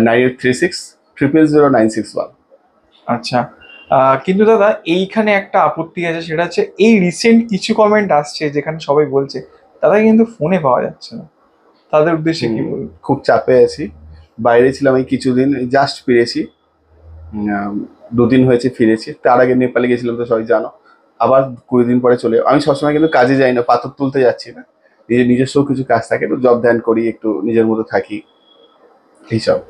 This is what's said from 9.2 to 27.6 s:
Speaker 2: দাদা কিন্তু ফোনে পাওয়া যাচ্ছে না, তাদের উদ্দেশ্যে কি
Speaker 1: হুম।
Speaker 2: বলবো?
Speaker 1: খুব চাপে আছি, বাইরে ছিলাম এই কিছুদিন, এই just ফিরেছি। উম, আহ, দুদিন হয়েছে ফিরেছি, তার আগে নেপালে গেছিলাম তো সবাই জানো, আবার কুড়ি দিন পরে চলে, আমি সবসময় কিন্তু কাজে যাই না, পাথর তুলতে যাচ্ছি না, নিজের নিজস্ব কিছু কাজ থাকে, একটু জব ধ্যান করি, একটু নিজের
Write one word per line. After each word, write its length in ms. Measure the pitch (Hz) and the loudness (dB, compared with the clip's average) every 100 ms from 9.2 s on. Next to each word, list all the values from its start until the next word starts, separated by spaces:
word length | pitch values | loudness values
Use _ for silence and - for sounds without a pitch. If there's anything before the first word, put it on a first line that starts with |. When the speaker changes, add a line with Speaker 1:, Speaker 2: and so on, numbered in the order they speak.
| 135 127 - _ _ _ | -4 -8 -14 _ _ _
Speaker 2:
দাদা 160 | 156 202 220 | 0 2 4
কিন্তু 160 | 220 226 | 4 2
ফোনে 240 | - 151 185 139 | -2 -2 0 0
পাওয়া 140 | 120 - | 0 -2
যাচ্ছে 240 | - - 117 | -10 -18 -18
না, 60 | 165 _ _ _ _ _ _ | -18 _ _ _ _ _ _
তাদের 200 | 156 156 160 | 0 0 0
উদ্দেশ্যে 280 | 160 160 120 | -4 -4 -4
কি 60 | 113 | -4
Speaker 1:
হুম। 80 | 135 | -6
Speaker 2:
বলবো? 180 | - - - - | -8 -10 -12 -6
Speaker 1:
খুব 100 | 131 - | -2 0
চাপে 280 | 117 - 127 | 0 2 4
আছি, 200 | 120 - 196 - - - _ - 120 | 2 0 -12 -14 -20 -20 _ -4 2
বাইরে 220 | 117 131 131 | 4 2 0
ছিলাম 180 | 139 131 | 0 0
এই 60 | 131 | -2
কিছুদিন, 360 | 127 131 123 139 135 | -2 -2 0 0 -2
এই 60 | 123 | -2
just 220 | 135 135 - - | 0 0 -4 0
ফিরেছি। 340 | 120 117 151 160 _ _ _ _ _ - - - | 2 2 -4 -10 _ _ _ _ _ -20 -20 -16
উম, 120 | 104 104 101 | -8 -4 -4
আহ, 160 | 101 101 - _ - 117 | -4 -8 -10 _ -6 0
দুদিন 240 | 117 131 127 | 2 4 4
হয়েছে 200 | 120 127 - | 2 0 0
ফিরেছি, 320 | 113 110 - - | 0 0 -4 -4
তার 140 | - 123 | 0 2
আগে 100 | 127 127 | 4 2
নেপালে 240 | 127 120 123 | 0 -2 -2
গেছিলাম 240 | 123 120 120 | -2 -4 -6
তো 40 | 120 | -2
সবাই 160 | 113 113 | -4 0
জানো, 160 | 110 - - _ _ _ _ | -2 -2 -12 _ _ _ _
আবার 160 | 123 131 131 120 _ | 0 2 0 -8 _
কুড়ি 160 | 123 120 | 0 2
দিন 80 | 123 | 2
পরে 120 | 123 123 | 2 0
চলে, 140 | 117 113 - | 0 0 2
আমি 100 | 143 143 | 0 0
সবসময় 260 | 135 147 151 | -2 -2 0
কিন্তু 140 | 160 143 | 2 2
কাজে 180 | 127 135 | 2 2
যাই 120 | 131 123 | 2 0
না, 60 | 120 | 0
পাথর 200 | 120 131 - | -2 -2 -6
তুলতে 200 | 135 135 123 | -4 0 0
যাচ্ছি 240 | - 117 120 | 0 -10 -20
না, 60 | - _ _ _ - | -20 _ _ _ -2
নিজের 180 | 120 123 | 0 2
নিজস্ব 260 | 123 131 147 143 | 2 2 0 0
কিছু 140 | 131 127 | -2 -2
কাজ 100 | 117 - | -2 -2
থাকে, 120 | 117 107 | -4 -4
একটু 120 | 127 | 0
জব 120 | 123 117 | 2 2
ধ্যান 140 | 117 117 113 | 2 0 0
করি, 140 | 113 113 | 0 -2
একটু 160 | 110 110 78 113 | -4 -6 -4 -2
নিজের 200 | 113 | 0